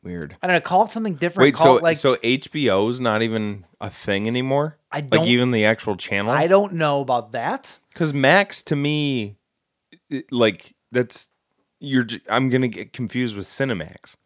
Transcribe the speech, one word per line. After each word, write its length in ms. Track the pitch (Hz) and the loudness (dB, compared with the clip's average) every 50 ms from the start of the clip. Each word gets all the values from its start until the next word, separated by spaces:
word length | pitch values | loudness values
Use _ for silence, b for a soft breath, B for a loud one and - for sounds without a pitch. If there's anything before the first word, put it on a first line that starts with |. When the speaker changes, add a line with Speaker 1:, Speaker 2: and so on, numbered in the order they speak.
Speaker 1:
Weird. 340 | _ 87 90 85 78 73 - _ | _ -10 -10 -10 -10 -12 -12 _
Speaker 2:
I 40 | - | -2
don't 80 | 180 180 | 0 0
know, 60 | 165 | 0
call 240 | - - 180 185 226 | 0 2 2 2 2
it 60 | 214 | 2
something 220 | - 226 220 214 175 | -2 -6 -6 -6 -4
different. 300 | 139 170 175 175 - 127 | -2 -4 -4 2 4 4
Speaker 1:
Wait, 80 | 143 135 | 4 6
Speaker 2:
Call 120 | 135 165 | 6 6
Speaker 1:
so, 100 | 170 - - | 6 6 6
Speaker 2:
it, 40 | |
like 140 | 165 165 165 | 4 2 0
Speaker 1:
so 200 | 147 - 139 123 - | 2 2 2 2 2
H 300 | - 117 127 139 - - | 2 0 0 0 -2 -8
B 180 | - 151 143 113 | -4 0 2 2
O 180 | 95 98 104 113 | 4 4 2 0
is 120 | 123 127 | -2 -2
not 220 | 127 117 107 107 | 0 0 2 2
even 420 | 113 113 110 110 107 104 101 98 87 _ _ _ | 0 0 0 -2 -4 -4 -6 -10 -14 _ _ _
a 100 | - 101 | -12 -12
thing 380 | - - - - 101 98 104 113 | -12 -10 -4 -2 -2 0 0 -2
anymore? 500 | 117 123 127 131 135 143 147 156 151 _ _ _ | -2 -2 -2 0 0 0 0 -2 -6 _ _ _
Speaker 2:
I 60 | - 147 | -10 -10
Speaker 1:
Like, 120 | 147 131 | -2 2
Speaker 2:
don't 160 | - 156 160 | 2 2 4
Speaker 1:
even 240 | 120 120 120 123 127 | 4 2 2 2 2
the 140 | 123 110 107 | 2 2 4
actual 320 | 107 110 107 - 113 101 | 2 2 0 -2 -6 -6
channel? 340 | 90 - - 104 101 101 110 | -6 -6 -4 -4 -4 -2 0
Speaker 2:
I 160 | 127 131 151 | 0 0 2
don't 280 | 170 190 196 208 196 185 | 4 4 4 2 0 -4
know 260 | 165 156 147 143 143 | -2 -2 0 0 -2
about 320 | 139 127 127 120 113 107 | -2 -2 -2 -4 -4 -6
that. 460 | 117 120 113 156 240 269 - - - _ _ _ _ | -8 -6 -4 -4 -6 -6 -8 -14 -16 _ _ _ _
Speaker 1:
'Cause 180 | - 170 156 | -4 -4 -2
Max, 500 | 139 143 131 135 165 196 196 196 - - - | 0 2 4 4 4 4 2 0 -6 -12 -6
to 120 | - 160 | -6 -4
me, 600 | 143 143 147 151 151 147 143 135 123 107 101 104 _ _ _ _ _ _ _ _ _ _ _ - _ _ _ | -2 -2 -2 -2 -2 -2 -2 -2 -4 -4 -6 -10 _ _ _ _ _ _ _ _ _ _ _ -20 _ _ _
it, 200 | 143 131 - _ | -10 -10 -8 _
like, 440 | 131 120 113 110 95 - - - _ _ _ _ | 0 2 2 2 2 -2 -16 -20 _ _ _ _
that's, 360 | - 123 123 113 - - - _ _ _ _ _ _ _ _ _ _ _ | -2 -2 -2 -2 -6 -14 -14 _ _ _ _ _ _ _ _ _ _ _
you're 240 | - 143 135 127 120 | -8 0 0 0 0
j-, 160 | 110 120 - _ - | 0 -6 -12 _ -2
I'm 180 | 104 123 131 131 | 0 0 2 2
gonna 180 | 123 127 127 123 | 2 2 0 0
get 240 | 107 90 104 - | -4 -8 -14 -14
confused 440 | - - 123 107 - 123 127 120 104 | -10 -10 -8 -6 -4 -4 -4 -4 -6
with 100 | 101 95 | -10 -12
Cinemax. 720 | - - - 135 135 117 87 78 78 - - - - - _ _ | -12 -6 -4 -4 -4 -2 -6 -8 -12 -14 -20 -20 -20 -20 _ _